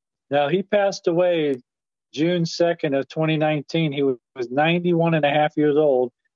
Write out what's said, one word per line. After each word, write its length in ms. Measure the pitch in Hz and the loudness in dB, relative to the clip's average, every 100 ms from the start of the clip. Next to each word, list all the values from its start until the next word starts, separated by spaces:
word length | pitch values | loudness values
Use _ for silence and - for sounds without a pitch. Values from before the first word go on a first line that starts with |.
| _ _ - | _ _ -4
Now, 180 | 143 143 | -2 0
he 140 | 180 | -2
passed 460 | 190 208 196 190 - | 0 0 0 -2 -2
away 480 | 165 180 175 147 131 - _ _ _ _ | 0 2 2 0 -4 -8 _ _ _ _
June 320 | - 160 180 | -4 -2 0
second 500 | 165 - 170 170 160 | -2 -2 -2 0 -2
of 140 | 139 131 | -4 -4
twenty 280 | - 160 156 | -4 -2 0
nineteen. 540 | 156 151 143 165 160 | 0 -2 -4 -2 -2
He 120 | 139 | 0
was 480 | 139 123 _ - 120 | -2 -2 _ -10 -6
ninety-one 640 | 127 156 175 175 165 170 | 0 0 0 0 0 2
and 100 | 165 | 2
a 60 | 143 | 2
half 260 | 151 151 - | 2 0 0
years 200 | 151 143 | 2 2
old, 360 | 151 127 127 - _ | 2 2 0 -6 _